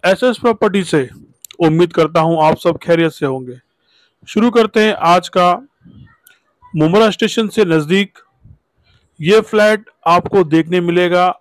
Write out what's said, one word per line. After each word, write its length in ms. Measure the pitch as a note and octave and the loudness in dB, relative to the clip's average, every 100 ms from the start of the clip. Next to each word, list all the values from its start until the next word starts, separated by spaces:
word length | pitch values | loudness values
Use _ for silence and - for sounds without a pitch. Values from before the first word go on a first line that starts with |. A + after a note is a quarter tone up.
एसएस 340 | F3 F#3+ B3 A3 | 0 0 0 0
Property 440 | A#3+ A3+ A3 G3 | -2 0 0 -2
से। 240 | F3 D#3+ B2+ - - _ - - | -2 -2 -4 -10 -20 _ -20 -2
उम्मीद 340 | E3 D#3+ F3 | 0 2 0
करता 280 | E3+ D#3 E3 | 0 0 0
हूं 240 | D#3+ E3 | 0 2
आप 120 | D#3 D#3+ | 0 0
सब 220 | F3 E3 | -2 -4
खैरियत 340 | - E3 E3 | -2 0 0
से 140 | - C#3+ | -2 -6
होंगे। 320 | C3 B2+ B2 _ _ _ _ _ _ - | -6 -10 -20 _ _ _ _ _ _ -8
शुरू 220 | - A#3+ | -2 0
करते 340 | A#3 G#3+ A3 | 0 0 0
हैं 80 | G#3+ G#3 E3 | 0 0 2
आज 220 | F3 F3 | 0 0
का 180 | F#3 F3+ F3 C#4 _ _ - - _ _ _ _ _ _ | 0 0 -2 -8 _ _ -20 -20 _ _ _ _ _ _
मुमरा 340 | D#3+ D#3 F#3+ A3 | -2 0 2 2
स्टेशन 380 | - A3+ - A3 | 0 -4 -4 -4
से 160 | - | -2
नज़दीक। 540 | G3 E3 D3 F#3+ G3 _ _ _ _ - _ _ _ _ _ _ | 0 0 0 -2 -2 _ _ _ _ -20 _ _ _ _ _ _
ये 200 | D#3 G#3+ | 0 0
फ्लैट 480 | G#3+ G#3+ G#3 G#3+ - _ - | 2 0 0 0 -6 _ 0
आपको 360 | F3 - G3 | 0 0 -2
देखने 360 | E3+ D#3+ D#3+ F3+ | 2 0 0 -2
मिलेगा 460 | F3 E3+ F3 F3+ F3+ - | 0 0 0 0 0 -2